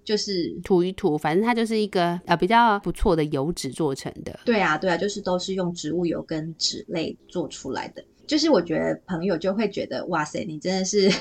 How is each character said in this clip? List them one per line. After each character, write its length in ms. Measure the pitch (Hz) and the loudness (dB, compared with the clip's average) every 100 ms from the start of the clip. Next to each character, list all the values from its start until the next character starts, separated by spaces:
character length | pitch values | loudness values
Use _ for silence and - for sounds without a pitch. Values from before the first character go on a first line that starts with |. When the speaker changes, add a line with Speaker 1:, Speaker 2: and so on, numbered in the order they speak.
Speaker 1:
就 120 | - 214 | -2 -2
是 340 | 208 185 156 82 | 0 -2 -4 -6
Speaker 2:
涂 220 | 175 185 | 2 4
一 80 | 175 | 4
涂， 260 | 190 185 151 | 0 0 0
反 180 | 156 170 | 2 2
正 80 | |
它 80 | 226 | 2
就 140 | 233 226 | 2 0
是 100 | 220 | 0
一 100 | 208 | 0
个， 320 | 190 170 175 - | 2 2 0 0
呃， 100 | 170 | 2
比 100 | 180 | 6
较 320 | 226 233 202 | 6 6 4
不 140 | 185 | -2
错 240 | - 226 160 | 0 2 4
的 80 | |
油 280 | 151 147 147 | 2 0 -2
脂 180 | 165 135 | -4 -6
做 220 | 123 151 | -2 -2
成 200 | 135 - - | -2 -8 -10
的。 140 | - - | -12 -6
Speaker 1:
对 160 | - 220 | 0 2
啊， 180 | 170 156 | 2 2
对 100 | 190 | 0
啊， 80 | 175 | 0
就 120 | 202 | -2
是 120 | 202 | -4
都 160 | 196 180 | -2 -2
是 180 | 185 | -2
用 200 | 190 175 | -2 -2
植 180 | 170 151 | -4 -4
物 140 | 165 170 | -2 -2
油 160 | - | -2
跟 320 | - 160 160 160 | -4 -6 -6 -4
脂 280 | - - - | -4 -4 -6
类 280 | 175 - - _ | -4 -4 -8 _
做 220 | 175 156 | -6 -6
出 240 | - 131 | -8 -8
来 160 | 110 - | -8 -8
的。 160 | - - _ | -12 -20 _
就 140 | - 294 | -2 2
是 100 | 320 | 4
我 140 | 226 | 4
觉 160 | 170 160 | 4 -2
得 200 | 165 156 | -2 -4
朋 200 | - 170 | -6 -4
友 120 | 185 160 | -2 0
就 160 | 185 | -2
会 160 | 196 208 | -2 -2
觉 160 | 165 | -4
得 220 | 110 127 - | -6 -8 -4
，“哇 180 | 165 | -4
塞， 180 | 147 - | -4 -6
你 140 | - 156 | -8 -6
真 140 | 180 190 | -4 -2
的 60 | |
是” 260 | 185 208 190 185 | 0 4 4 4